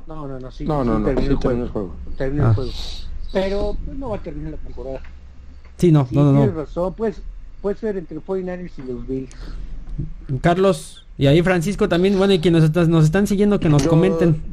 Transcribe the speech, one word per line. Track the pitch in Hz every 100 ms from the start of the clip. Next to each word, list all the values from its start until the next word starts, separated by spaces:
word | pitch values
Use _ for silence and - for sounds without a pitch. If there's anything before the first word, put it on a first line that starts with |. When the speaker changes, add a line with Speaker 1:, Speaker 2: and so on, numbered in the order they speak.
| -
Speaker 1:
No, | 156 139
no, | 131
no, | 127
sí, | - 156
Speaker 2:
No, | 147
Speaker 1:
sí, | 120
Speaker 2:
no, | 110
no, | 104
Speaker 1:
terminó | - 139
Speaker 2:
sí |
Speaker 1:
el | 131
Speaker 2:
terminó |
Speaker 1:
juego. | 131 120
Speaker 2:
el | 117
juego. | 110 90 - - -
Speaker 1:
Terminó | 135 147
el | 120
Speaker 3:
Ah. |
Speaker 1:
juego. | 107 123 - - - - - -
Pero, | 190 196 202 208 202 151
pues, | 269
no | 269
va | 196
a |
terminar | 170 147 156
la | 143
temporada. | - 123 127 135 - - - - - - - -
Speaker 3:
Sí, | 175
no, | 151 123
Speaker 1:
Sí, |
Speaker 3:
no, | 135
no, | 143 139
Speaker 1:
tienes | 117
Speaker 3:
no. | 160
Speaker 1:
razón, | 135 170 185
pues, | 190 220 - - - - -
puede | 196 202
ser | 214 190
entre | 160 156
forty-niners | - 190 185 180 175 -
y |
los | 127 120 123
Bills. | 131 127 - - - - - - - - - - 131
Speaker 3:
Carlos, | 165 180 190 170 - - - -
y | 139
ahí | 160
Francisco | 180 180 165 190 208
también, | 170 190 190
bueno, | 196
y | 190
quienes | 180 165
estás, | 156 175 165
nos | 165 156
están | 190 208
siguiendo, | 196 208 202
que | 165
nos | 143
Speaker 2:
Yo, | 151
Speaker 3:
comenten. | 165 190 165 170 156 -